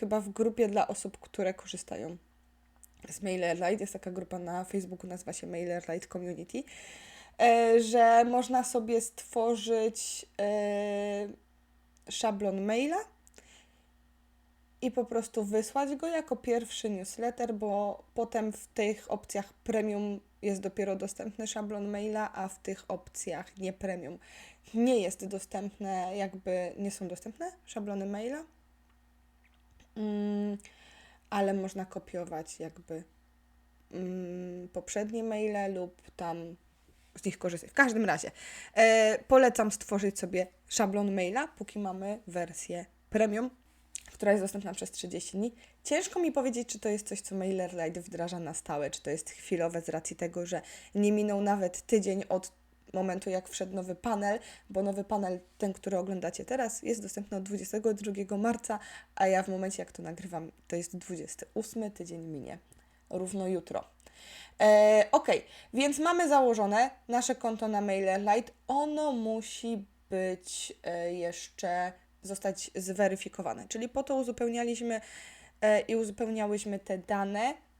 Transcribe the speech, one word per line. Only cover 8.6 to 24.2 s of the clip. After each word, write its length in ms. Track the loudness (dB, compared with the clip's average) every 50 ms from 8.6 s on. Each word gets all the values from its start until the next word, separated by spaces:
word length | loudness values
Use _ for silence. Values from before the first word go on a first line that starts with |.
| 2
sobie 360 | 2 0 0 0 2 2 2
stworzyć, 1300 | 0 -2 -8 -12 -10 -4 0 2 2 2 2 2 2 0 2 2 2 0 0 -2 -6 -8 -8 -10 -12 -10 _ -2
e, 880 | 0 0 2 2 0 0 0 0 -2 -2 -2 -2 -2 -2 -2 -4 -4 -6 -10 -14 _ _ _ _ _ _ _ _ _ _ _ _ -14 -10
szablon 500 | -6 -2 0 0 0 0 0 0 0 0
maila 360 | 0 0 2 2 2 0 0 -2 -4 -6 _ _ _ -20 -20 -20 -20 -20 -20 -20 -20 _ _ _ _ _ _ _ _ _ _ _ _ _ _ _ _ _ _ _ _ _ _ -4
i 80 | -4 -2
po 140 | 0 0 -2
prostu 400 | 0 0 -2 -2 -2 -2 -2 0
wysłać 520 | 2 2 0 0 2 0 0 0 0 -2
go 100 | -2 -2
jako 300 | -2 -2 -2 -2 -2 -4
pierwszy 540 | -4 0 0 0 0 0 -4 -8 -6 -4 -4
newsletter, 640 | -4 -4 -6 -8 -6 -4 -4 -4 -2 -2 -4 -2 -2
bo 480 | -2 -2 0 0 0 0 -2 -4 -6 -10 _ -4
potem 380 | -4 -2 -2 0 -2 -2 -2
w 140 | -4 -6 -12
tych 440 | -8 -2 0 0 0 0 -2 -4 -6
opcjach 420 | -6 -6 -6 -6 -6 -6 -6 -8
premium 680 | -12 _ -4 -2 0 0 0 0 -2 -2 -2 -4 -4 -8 -10 _ _ -6
jest 180 | -2 -2 -2 -2
dopiero 360 | -4 -4 -2 -2 -2 -2 -2
dostępny 500 | -4 -4 -6 -8 -8 -10 -10 -8 -8 -8
szablon 420 | -6 -6 -6 -6 -6 -6 -6 -4 -4
maila, 440 | -4 -4 -4 -4 -2 -2 -4 -4
a 160 | -6 -6 -8 -8
w 140 | -8 -10
tych 220 | -8 -8 -8 -8 -8 -8
opcjach 720 | -8 -8 -10 -12 -12 -10 -8 -6 -6 -8 -8 -12 -10 -8
nie 140 | -6 -6
premium 460 | -6 -4 -4 -4 -4 -4 -6 -10 -12 -14